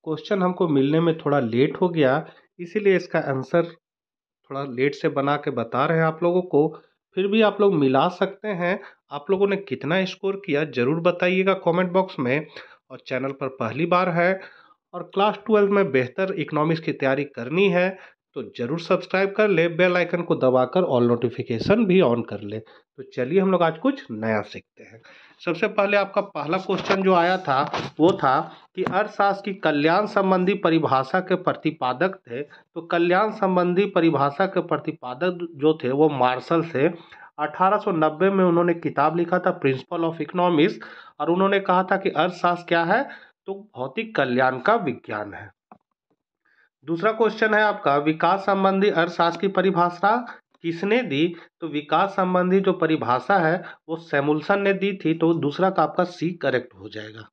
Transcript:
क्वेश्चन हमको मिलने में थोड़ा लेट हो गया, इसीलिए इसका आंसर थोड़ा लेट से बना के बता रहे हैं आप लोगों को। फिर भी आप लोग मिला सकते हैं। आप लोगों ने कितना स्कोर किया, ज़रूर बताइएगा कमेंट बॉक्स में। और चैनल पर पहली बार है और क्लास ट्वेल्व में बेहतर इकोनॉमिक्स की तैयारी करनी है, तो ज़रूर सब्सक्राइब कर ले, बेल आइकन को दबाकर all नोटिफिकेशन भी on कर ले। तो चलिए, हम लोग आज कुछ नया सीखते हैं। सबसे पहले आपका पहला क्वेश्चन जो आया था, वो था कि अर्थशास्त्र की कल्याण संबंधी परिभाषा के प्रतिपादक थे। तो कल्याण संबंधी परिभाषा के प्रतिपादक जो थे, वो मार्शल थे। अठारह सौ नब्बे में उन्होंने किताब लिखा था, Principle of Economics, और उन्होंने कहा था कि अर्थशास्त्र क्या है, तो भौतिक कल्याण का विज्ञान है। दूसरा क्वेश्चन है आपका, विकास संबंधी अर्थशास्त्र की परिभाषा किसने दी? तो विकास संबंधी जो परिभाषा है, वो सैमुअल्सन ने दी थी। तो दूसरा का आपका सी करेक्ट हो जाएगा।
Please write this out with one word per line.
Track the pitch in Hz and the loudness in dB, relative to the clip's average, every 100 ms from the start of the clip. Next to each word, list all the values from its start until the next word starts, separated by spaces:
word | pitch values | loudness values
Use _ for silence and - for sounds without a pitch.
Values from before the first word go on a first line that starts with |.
क्वेश्चन | - 156 - 202 | -6 -8 -2 0
हमको | 180 175 175 | 0 0 0
मिलने | 139 139 160 | 2 2 2
में | 170 160 | 2 0
थोड़ा | 147 143 | 0 0
लेट | 117 117 151 - | 2 0 0 0
हो | 180 | -2
गया, | 165 131 143 160 - _ - | 2 2 2 -4 -20 _ -18
इसीलिए | 175 214 202 180 | -8 0 2 2
इसका | 180 165 143 | 0 -4 -2
आंसर | 135 131 170 | -4 0 -2
थोड़ा | 170 - _ _ _ _ _ _ _ 139 143 | -2 -8 _ _ _ _ _ _ _ -10 -8
लेट | 120 139 | -2 -2
से | 143 160 | 0 -2
बना | 139 139 143 | 0 0 -2
के | 147 | -2
बता | 123 113 123 151 | -6 -4 -2 0
रहे | 160 | 2
हैं | |
आप | 160 160 | 0 0
लोगों | 175 180 | 0 0
को। | 180 143 156 156 _ _ _ - | 2 2 2 -4 _ _ _ -4
फिर | 196 | 0
भी | 220 | 2
आप | 214 202 | 2 4
लोग | 202 | 2
मिला | 185 135 131 170 | 4 2 4 2
सकते | - 190 196 214 | 0 -4 -4 -8
हैं। | 180 175 190 - _ _ | -4 -2 -4 -8 _ _
आप | 143 - | -12 -4
लोगों | 190 202 | 0 0
ने | 196 | 0
कितना | 196 127 139 185 | -4 -8 -2 -2
स्कोर | 185 - 196 196 196 | -2 -4 -6 -6 -4
किया, | 143 151 | -2 -2
ज़रूर | 127 123 165 | -2 0 2
बताइएगा | 170 175 180 185 190 190 | 0 0 0 2 2 0
कमेंट | 175 170 185 | 0 0 0
बॉक्स | 185 185 - | 0 -2 -4
में। | 123 143 156 - - - _ | -2 -2 -4 -18 -20 -20 _
और | 127 - | -20 -8
चैनल | 131 135 | -6 -6
पर | 139 135 - | -6 -10 -6
पहली | 113 123 170 | -6 -4 0
बार | 180 185 | 2 2
है | 170 175 190 - - _ _ _ | 0 0 -2 -8 -20 _ _ _
और | 180 165 | -14 -6
क्लास | 190 208 208 - | 0 0 -2 0
ट्वेल्व | 214 202 | 2 4
में | 202 180 | 2 2
बेहतर | 131 123 - 190 180 | 0 -2 -4 -4 -4
इकोनॉमिक्स | 143 151 156 160 | -4 -2 0 0
की | 160 | -4
तैयारी | 135 135 135 139 | -2 0 0 -4
करनी | - 120 165 202 | -8 -4 0 2
है, | 175 185 190 - _ _ | 2 0 -4 -20 _ _
तो | 143 113 - | -14 -12 -8
ज़रूर | 120 123 | -6 -6
सब्सक्राइब | - 185 - 185 196 196 | -2 -2 0 -2 0 0
कर | 214 | 2
ले, | 170 170 | 4 2
बेल | 160 180 180 | 2 2 2
आइकन | 170 175 | 0 -4
को | 170 | -2
दबाकर | 151 127 127 127 185 180 | 2 4 4 2 0 2
all | 127 120 | 2 2
नोटिफिकेशन | 120 120 - - 117 - 214 208 | 2 0 -4 -6 -4 0 2 4
भी | 185 | 4
on | 139 117 117 | 4 2 -4
कर | 101 | -10
ले। | 104 107 | -10 -12
तो | - - _ - - | -14 -20 _ -20 -12
चलिए, | - 127 185 | -6 0 2
हम | 190 | 2
लोग | 180 | 2
आज | 165 160 | 2 0
कुछ | 262 277 - | -2 -2 -10
नया | 110 110 107 | -6 -2 -2
सीखते | 101 - _ _ | -4 -16 _ _
हैं। | 107 113 - - - _ | -20 -20 -20 -20 -20 _
सबसे | - 165 208 | -6 -2 -2
पहले | 208 202 202 | 0 2 0
आपका | 196 202 | 0 -4
पहला | 196 151 143 190 | -4 -8 -4 -4
क्वेश्चन | 190 190 - 196 | -2 -6 -2 0
जो | 190 | 2
आया | 180 170 185 | 4 2 0
था, | 160 131 143 - - - | 0 -2 0 -6 -8 2
वो | 165 | 2
था | 190 139 135 160 - _ | 4 2 0 -2 -14 _
कि | - | -6
अर्थशास्त्र | 180 180 208 - 202 190 208 | -2 -2 -4 0 0 0 -6
की | 196 | -2
कल्याण | 160 147 156 180 208 | 0 2 2 2 2
संबंधी | 208 190 185 180 | 0 2 2 2
परिभाषा | 196 175 165 139 135 135 185 | 2 2 2 2 0 2 -2
के | 180 185 | 0 -2
प्रतिपादक | 180 135 160 156 127 127 185 190 | 0 -2 -4 -2 -4 -2 -2 -4
थे। | - 120 | -12 -12
तो | 147 - _ 170 165 | -12 -16 _ -16 -4
कल्याण | 175 175 180 214 | 0 2 2 0
संबंधी | 214 196 180 175 175 202 | 0 0 2 2 2 0
परिभाषा | 190 165 143 143 - 190 | 2 2 2 0 0 -2
के | 185 170 | -2 -2
प्रतिपादक | 151 156 - 123 127 180 175 170 147 | -4 -4 -10 -12 -4 -4 -4 -12 0
जो | 151 156 | 0 0
थे, | 123 | -2
वो | 139 156 | 2 2
मार्शल | 139 127 123 - 165 | 4 2 0 0 0
थे। | 165 127 160 180 - - - - | 0 0 0 0 -18 -20 -20 -8
अठारह | 151 - 190 208 | -8 0 2 2
सौ | 214 | 0
नब्बे | 165 156 151 190 | 0 0 2 0
में | 196 | 4
उन्होंने | 185 170 175 | 4 4 2
किताब | 170 - 160 151 165 | 0 -2 0 0 0
लिखा | 170 180 | 0 0
था, | 180 180 | 0 0
Principle | 139 131 - 175 | -2 -2 -6 -4
of | 165 160 | -4 -4
Economics, | 147 180 175 160 131 110 - - - - | -6 0 2 4 2 0 -16 -20 -20 -6
और | 147 | -2
उन्होंने | 180 196 196 | 2 2 2
कहा | 190 180 | 2 0
था | 190 190 | 2 0
कि | 175 | 0
अर्थशास्त्र | 147 180 185 180 170 - | 0 -2 0 -2 -2 0
क्या | 170 | 0
है, | 170 220 277 - - _ - | 2 0 0 -10 -20 _ -14
तो | 196 202 123 | -14 -14 -10
भौतिक | 131 220 226 - | -8 -6 -4 -2
कल्याण | 135 123 131 127 | 0 2 0 0
का | 156 | 0
विज्ञान | 226 165 117 - 107 104 | 0 -2 -8 -10 -10 -10
है। | 98 101 _ _ - _ _ _ _ _ _ _ _ _ _ 131 | -12 -18 _ _ -20 _ _ _ _ _ _ _ _ _ _ -6
दूसरा | 165 202 | -2 0
क्वेश्चन | 220 220 220 220 | 2 0 2 2
है | 214 | 4
आपका, | 214 208 151 143 | 2 2 2 2
विकास | 151 160 170 190 | 2 2 0 2
संबंधी | 196 196 190 190 208 | 0 2 2 4 2
अर्थशास्त्र | 165 170 170 170 170 | 2 0 2 0 0
की | 196 | -2
परिभाषा | 190 185 170 175 175 196 240 240 - _ _ | 0 0 2 0 2 0 0 -4 -18 _ _
किसने | 165 165 196 233 | -8 -4 0 0
दी? | 226 139 175 170 - _ | 0 0 0 -2 -20 _
तो | 165 | -8
विकास | 147 147 156 196 | -8 -2 0 0
संबंधी | 196 185 180 180 190 | 0 0 2 2 2
जो | 190 | 2
परिभाषा | 175 160 156 113 127 - 196 | 0 0 0 0 -2 2 2
है, | 160 180 - - - | 2 0 -6 -20 -12
वो | 160 | -12
सैमुअल्सन | - 143 143 151 147 202 | -2 0 2 0 0 0
ने | 202 | 2
दी | 190 196 190 | 0 -2 -2
थी। | 156 | -2
तो | 160 165 | 2 2
दूसरा | 165 143 143 185 | 2 -2 0 0
का | 180 | 2
आपका | 151 - | 0 0
सी | 180 - 165 175 | -4 -4 -6 -2
करेक्ट | 143 123 - | -2 -2 -4
हो | 95 104 | -18 -16
जाएगा। | 107 107 110 107 | -14 -16 -18 -20